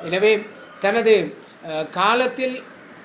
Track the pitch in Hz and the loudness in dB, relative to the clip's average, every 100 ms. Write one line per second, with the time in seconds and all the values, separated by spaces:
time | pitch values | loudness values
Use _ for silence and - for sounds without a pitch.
0 | 170 180 214 214 214 - - - 196 226 | -6 0 2 2 -2 -16 -20 -4 -2 2
1 | 220 214 151 - - - 165 156 156 180 | 4 4 2 -8 -20 -18 -10 -8 -6 -2
2 | 196 240 254 254 262 254 - - - - | 0 2 0 -4 -6 -8 -14 -20 -20 -20